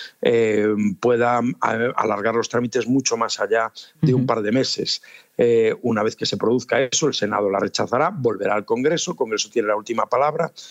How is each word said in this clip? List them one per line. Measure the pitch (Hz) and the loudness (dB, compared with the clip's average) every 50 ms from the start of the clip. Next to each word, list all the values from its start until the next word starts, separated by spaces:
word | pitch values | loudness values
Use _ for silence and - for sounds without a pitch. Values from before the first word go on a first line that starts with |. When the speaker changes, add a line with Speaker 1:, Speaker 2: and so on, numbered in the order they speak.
| - - _ _ | -18 -18 _ _
Speaker 1:
eh, | - - 120 117 113 110 107 107 104 107 107 104 107 104 92 - | 0 2 4 4 2 2 2 2 2 2 2 2 0 -2 -2 0
pueda, | - 123 123 117 120 120 123 120 | 2 2 2 4 2 2 2 2
eh, | 117 123 - - - 113 110 113 117 127 - | 0 -2 -2 -2 -2 -2 0 0 -2 -2 -2
alargar | - 107 107 104 101 101 113 113 | -2 0 0 0 0 0 0 0
los | 117 110 - | 0 -2 -2
trámites | - 120 120 117 - 127 110 | -2 -2 -2 0 -2 -2 0
mucho | 117 131 135 123 - 117 | 2 0 0 0 0 -2
más | 113 113 113 - - | -2 -2 -4 -2 -4
allá | 104 98 110 113 113 110 - - - - _ _ | -2 0 0 0 0 -2 -6 -14 -20 -20 _ _
de | - 147 127 | 2 2 4
un | 131 | 2
Speaker 2:
Ujú. | 123 | 2
Speaker 1:
par | 131 117 113 | 0 0 0
de | 104 104 | 0 0
meses. | 113 131 127 - - - 98 - - - - - - - - _ _ | 0 0 0 0 -2 -4 -4 -4 -6 -8 -8 -20 -20 -20 -20 _ _
Eh, | - 120 117 117 113 113 110 - - - | 0 2 4 6 6 4 4 0 0 -2
una | 120 117 107 107 | 0 0 2 0
vez | 113 - | -2 -2
que | - - | -4 -4
se | - - | -4 -2
produzca | 101 - 110 120 127 - - 117 120 | 0 0 2 2 0 0 0 0 0
eso, | 135 123 - - - | 0 0 -2 -2 0
el | 107 - | 0 0
Senado | - 104 104 104 101 104 98 | -2 -2 -2 0 0 0 0
la | 98 98 | 0 0
rechazará, | 101 98 - - 107 87 113 127 151 175 | -2 -2 -2 -4 -2 -2 0 0 0 0
volverá | 214 165 127 117 104 95 98 98 104 | -2 0 -2 -2 0 0 -2 -2 -2
al | 107 98 | -2 -2
Congreso, | - 113 120 131 151 175 160 - - | -2 -2 0 0 0 0 0 -4 -6
el | 170 | -4
Congreso | - 131 113 110 104 - - | -4 -4 -2 -2 -4 -6 -2
tiene | - 120 107 107 | -2 -2 0 0
la | 104 | -2
última | 107 104 - 117 113 98 | -2 -4 -4 -4 -4 -2
palabra, | - 120 123 139 151 151 160 165 - _ - - - | 0 0 0 0 0 0 -2 -6 -6 _ -16 -20 -20